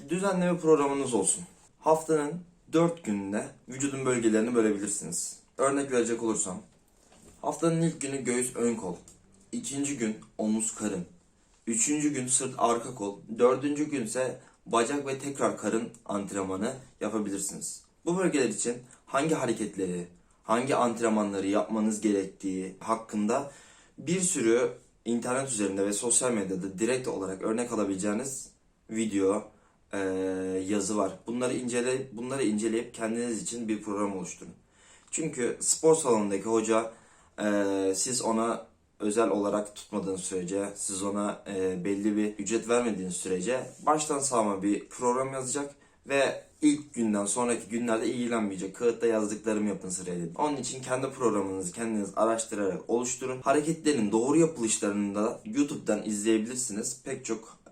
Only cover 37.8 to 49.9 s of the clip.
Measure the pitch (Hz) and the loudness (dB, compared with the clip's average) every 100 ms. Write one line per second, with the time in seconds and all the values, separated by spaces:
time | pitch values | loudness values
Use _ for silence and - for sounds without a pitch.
37.8 | 95 95 131 123 - 110 117 - - _ | 2 0 0 0 0 2 0 -2 -8 _
38.8 | _ - 107 107 107 104 101 104 107 - | _ -6 0 4 4 4 0 0 -2 -10
39.8 | - 104 92 92 - 92 87 98 101 - | -8 -4 -4 -4 -4 -4 -2 -2 -4 -6
40.8 | - 95 101 104 104 - - 95 95 92 | -6 -4 -2 -2 -2 -4 -6 -2 0 0
41.8 | 92 98 107 104 107 104 95 113 110 120 | 0 0 2 2 0 -2 -2 -2 2 2
42.8 | 120 95 92 90 95 92 95 127 - - | 2 -2 -4 -6 -2 -2 0 -2 -4 -4
43.8 | - 156 - 143 135 120 107 98 101 101 | 0 2 2 -2 0 2 2 2 0 0
44.8 | - - 123 123 135 135 127 143 143 - | -2 -2 2 2 0 -4 -4 -4 -6 -10
45.8 | _ _ 117 139 127 - - - 151 147 | _ _ -2 2 2 0 -10 2 4 4
46.8 | - 120 113 101 101 123 120 117 - 117 | 0 -2 2 2 0 0 0 0 -2 -4
47.8 | 120 113 113 120 120 113 104 92 95 - | 0 0 0 -2 0 0 -2 -2 -6 0
48.8 | 120 113 117 110 104 104 113 104 104 92 | 0 2 2 2 0 -2 -2 0 0 -2
49.8 | 92 | -6